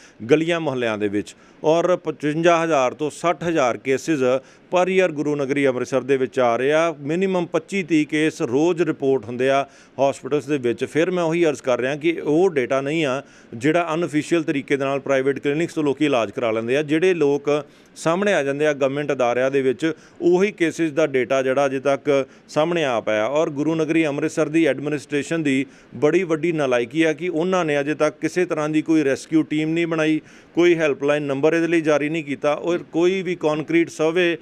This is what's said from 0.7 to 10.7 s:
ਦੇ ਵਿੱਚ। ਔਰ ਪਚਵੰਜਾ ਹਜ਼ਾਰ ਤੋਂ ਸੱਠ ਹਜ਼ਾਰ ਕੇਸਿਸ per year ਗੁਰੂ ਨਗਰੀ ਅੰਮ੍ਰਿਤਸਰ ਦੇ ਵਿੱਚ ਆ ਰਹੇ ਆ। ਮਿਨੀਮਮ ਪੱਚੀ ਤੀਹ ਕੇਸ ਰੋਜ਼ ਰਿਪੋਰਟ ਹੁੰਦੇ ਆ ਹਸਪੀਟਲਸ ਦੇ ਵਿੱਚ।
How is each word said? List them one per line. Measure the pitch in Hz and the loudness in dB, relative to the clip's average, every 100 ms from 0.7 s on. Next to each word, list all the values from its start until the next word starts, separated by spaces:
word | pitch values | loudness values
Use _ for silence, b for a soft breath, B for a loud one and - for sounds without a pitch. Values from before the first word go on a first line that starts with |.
| 131 117 107 | -2 -2 -2
ਦੇ | 104 | -2
ਵਿੱਚ। | 101 98 - B B | -2 -4 -10 B B
ਔਰ | 151 165 175 180 | 2 2 2 0
ਪਚਵੰਜਾ | 160 131 147 151 170 170 | -2 -6 -4 2 4 4
ਹਜ਼ਾਰ | 165 147 127 | 2 2 2
ਤੋਂ | 120 147 | 0 -6
ਸੱਠ | - 170 156 | -2 -2 -2
ਹਜ਼ਾਰ | 165 160 127 107 | -2 0 0 0
ਕੇਸਿਸ | 131 131 - 151 127 131 - B - 180 | -2 -2 0 0 2 0 -2 B -4 0
per | 185 | 2
year | 190 180 | 2 2
ਗੁਰੂ | 151 147 143 | 0 -2 -2
ਨਗਰੀ | 135 143 139 | -2 0 0
ਅੰਮ੍ਰਿਤਸਰ | 123 120 131 | 0 -2 -2
ਦੇ | 123 135 | 0 0
ਵਿੱਚ | 127 135 | 0 0
ਆ | 123 117 | 2 2
ਰਹੇ | 131 | 2
ਆ। | 156 170 147 | 0 0 -4
ਮਿਨੀਮਮ | 143 170 190 180 175 | -4 -2 0 0 -2
ਪੱਚੀ | 165 160 196 | -4 -4 -4
ਤੀਹ | 156 160 151 | 0 0 0
ਕੇਸ | 151 156 151 | 0 0 -2
ਰੋਜ਼ | 147 127 165 165 | -2 0 2 0
ਰਿਪੋਰਟ | 160 147 135 135 | -2 -2 0 0
ਹੁੰਦੇ | 107 123 131 | -2 -2 0
ਆ | 135 135 B B - | 0 -2 B B -2
ਹਸਪੀਟਲਸ | 139 127 127 147 131 | -2 -2 -4 -4 -2
ਦੇ | 147 | -2
ਵਿੱਚ। | 120 | -2